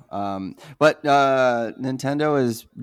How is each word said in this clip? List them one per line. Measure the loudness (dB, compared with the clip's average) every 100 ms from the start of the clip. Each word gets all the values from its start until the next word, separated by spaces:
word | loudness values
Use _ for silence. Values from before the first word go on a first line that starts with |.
| _
um, | -8 -6 -8 -10 -14 -20 2
but, | 2 2 2
uh, | 2 4 4 2 2 -4 -6
Nintendo | -8 -4 -4 -2 0 2
is | 0 -2 -10 -6